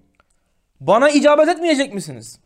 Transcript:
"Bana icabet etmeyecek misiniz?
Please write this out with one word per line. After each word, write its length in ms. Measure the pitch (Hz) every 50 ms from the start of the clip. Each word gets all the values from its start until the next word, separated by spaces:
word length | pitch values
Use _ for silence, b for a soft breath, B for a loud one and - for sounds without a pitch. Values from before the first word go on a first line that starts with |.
| _ _ _ _ _ _ _ _ _ _ _ _ _ _ _ -
"Bana 300 | 131 151 196 233 269 302
icabet 380 | 294 285 - 294 294 302 311 311
etmeyecek 460 | 359 311 349 339 302 269 277 - 202
misiniz? 460 | 196 165 156 131 117 113 - - _ _